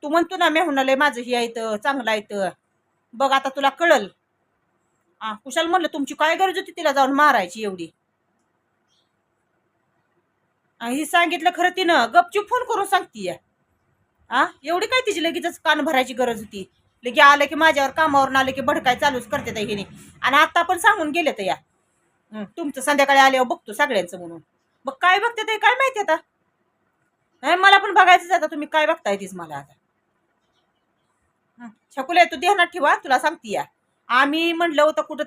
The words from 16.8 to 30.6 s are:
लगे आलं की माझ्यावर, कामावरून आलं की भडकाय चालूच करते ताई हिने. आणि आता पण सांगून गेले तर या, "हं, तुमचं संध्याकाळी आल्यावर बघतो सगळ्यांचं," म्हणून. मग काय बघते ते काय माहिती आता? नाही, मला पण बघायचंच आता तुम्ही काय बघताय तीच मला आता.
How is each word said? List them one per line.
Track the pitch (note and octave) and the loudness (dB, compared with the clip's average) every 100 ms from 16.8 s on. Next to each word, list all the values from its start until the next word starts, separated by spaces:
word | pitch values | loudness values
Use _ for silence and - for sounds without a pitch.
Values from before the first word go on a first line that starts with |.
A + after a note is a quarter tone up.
| _ _ | _ _
लगे | A#3+ B3 | -4 6
आलं | C#4+ C#4+ C#4+ | 8 8 2
की | D4+ | 2
माझ्यावर, | D#4+ C#4+ C4+ | 2 2 0
कामावरून | C4+ D#4+ C#4 C4 C4 | 0 2 2 2 0
आलं | C4 | -2
की | C4+ | -2
भडकाय | C4 D4 B3+ B3 | -2 0 0 0
चालूच | D4 B3+ - | 0 -2 -4
करते | C#4+ A#3 A3 | -6 -6 -6
ताई | G#3 | -6
हिने. | G#3 F#3+ - - - | -6 -8 -16 -20 -6
आणि | A3+ C#4 | 2 4
आता | D#4 F4 | 4 2
पण | E4+ F4+ | 0 2
सांगून | G#4 G4+ D4+ | 2 2 -2
गेले | D#4 D#4 | -2 -2
तर | G#3+ | -4
या, | F#3+ D#3 _ _ _ _ _ _ _ | -6 -6 _ _ _ _ _ _ _
"हं, | G#3+ G3 - | -14 -14 -10
तुमचं | D#4 C4 | -10 -6
संध्याकाळी | B3+ C#4+ C#4 C#4 | -2 0 4 4
आल्यावर | C4+ C4 B3 | 4 4 0
बघतो | F4 - | -4 -8
सगळ्यांचं," | G#3 C#4+ A3 F3 F#3 | -4 -2 0 -4 -10
म्हणून. | E3+ E3 - _ _ _ B3+ | -16 -18 -20 _ _ _ -14
मग | C4+ | -2
काय | F4 F#4+ | 2 2
बघते | A4+ A#4 | 0 -4
ते | G#4+ G#4+ | -6 0
काय | G#4+ | 2
माहिती | B4+ C5+ C5 | 2 0 -2
आता? | G4 D#4+ - _ _ _ _ _ _ _ _ _ _ _ | -2 -4 -4 _ _ _ _ _ _ _ _ _ _ _
नाही, | C4+ F4+ | -2 2
मला | F#4+ G4+ | 6 4
पण | G4+ | 4
बघायचंच | F#4+ F4+ F#4 F4 | 4 6 6 4
आता | F4+ D4+ | -2 -2
तुम्ही | D4+ D4+ | -6 -4
काय | D#4 D4+ | -2 0
बघताय | E4 - G3 | -2 -4 -6
तीच | F#3+ | -8
मला | F#3 E3 C#3+ | -14 -14 -14
आता. | C#3 _ _ _ _ _ _ _ _ _ | -16 _ _ _ _ _ _ _ _ _